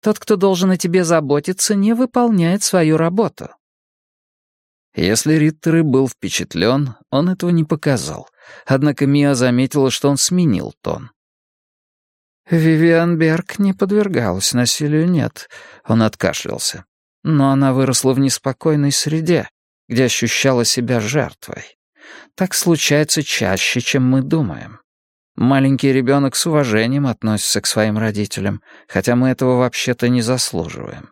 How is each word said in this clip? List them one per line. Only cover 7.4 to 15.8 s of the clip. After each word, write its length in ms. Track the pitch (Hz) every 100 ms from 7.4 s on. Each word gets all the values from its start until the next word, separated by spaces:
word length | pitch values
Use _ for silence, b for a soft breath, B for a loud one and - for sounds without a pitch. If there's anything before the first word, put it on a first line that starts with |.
| 175
не 140 | 170
показал. 640 | 156 156 156 131 135 - - B B B B
Однако 400 | 131 147 139 139
Мия 300 | 143 143 135
заметила, 540 | 123 123 131 147 135
что 200 | - 143
он 80 | 143
сменил 560 | - 180 170 95 - -
тон. 300 | - - - _ _ _ _ _ _ _ _ _ _ _ _ _ _
"Вивиан 680 | 165 160 156 165 165 170 170
Берг 400 | 160 160 - -
не 120 | 202
подвергалась 800 | 190 196 208 208 160 113 92 -
насилию, 580 | 123 123 - 147 151 170
нет", — 400 | 175 - - - B B B